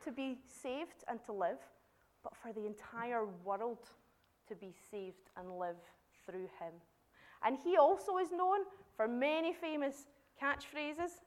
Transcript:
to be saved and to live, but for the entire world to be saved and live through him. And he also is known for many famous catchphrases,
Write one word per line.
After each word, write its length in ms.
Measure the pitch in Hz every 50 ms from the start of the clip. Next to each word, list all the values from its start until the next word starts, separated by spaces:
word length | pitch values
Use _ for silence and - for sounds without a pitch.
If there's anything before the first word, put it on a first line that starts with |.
to 100 | - 302
be 300 | 240 269 269 269 254 262 -
saved 580 | - - - - 254 254 285 339 339 - - -
and 160 | - 240 220 -
to 100 | - 214
live, 260 | 196 180 170 240 269 - - - _ _ _ _ _ _ _ _ _
but 140 | - - -
for 180 | - - 233 208
the 120 | 220 208
entire 600 | 208 214 - - - 240 233 233 240 240 226 214
world 640 | 208 185 175 180 196 196 196 226 240 233 226 - - - - _ _ _ _ _ _ _ _ _
to 80 | - 214
be 180 | 170 202 190 170 - - -
saved 380 | 214 202 190 185 185 - - - -
and 220 | 185 180 185 180
live 200 | 180 180 175 175 175 - - - _ _ _ _ - -
through 220 | - 175 185 185 190 - -
him. 220 | 170 165 165 170 - _ _ _ _ _ _ - - - - -
And 160 | - 220 262
he 200 | 262 - 349 370
also 400 | 339 285 311 392 381 - 415 370
is 140 | 370 370 320
known 340 | 349 349 370 370 392 403 381 392 - - - - -
for 120 | - 220
many 460 | 226 240 247 269 294 311 320 320 330 330
famous 540 | - 339 320 311 294 277 277 277 - - - - _ _ _ _ -
catchphrases, 840 | 277 277 277 - - - - 294 294 294 302 320 349 349 349 - -